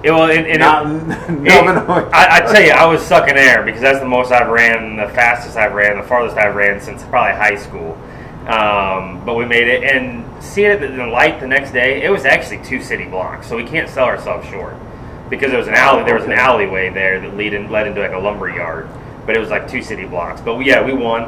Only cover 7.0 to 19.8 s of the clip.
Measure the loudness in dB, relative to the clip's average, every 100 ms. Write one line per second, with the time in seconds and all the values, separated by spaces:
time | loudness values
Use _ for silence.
7 | -4 0 0 0 0 0 -8 -12 -10 -12
8 | -14 -18 -16 -14 -4 0 2 2 0 -4
9 | -6 -10 -6 -4 0 2 2 2 2 0
10 | -2 -10 -14 -14 -10 0 2 2 -2 -6
11 | -4 0 0 0 -2 -2 0 0 0 0
12 | 0 0 2 0 0 -12 -8 -8 -6 -8
13 | -6 -8 -8 -10 -10 -10 -6 -6 -6 -2
14 | 0 0 -6 -8 -8 -12 -12 -14 -16 -16
15 | -16 -16 -10 -4 -2 -2 0 2 4 4
16 | 2 0 0 0 2 2 0 -2 -4 -2
17 | -2 -2 -4 -6 -6 -6 -4 -4 -2 -4
18 | -6 -4 -4 -4 -6 -6 -8 -8 -12 -16
19 | -18 -14 -2 -2 0 -6 -6 -10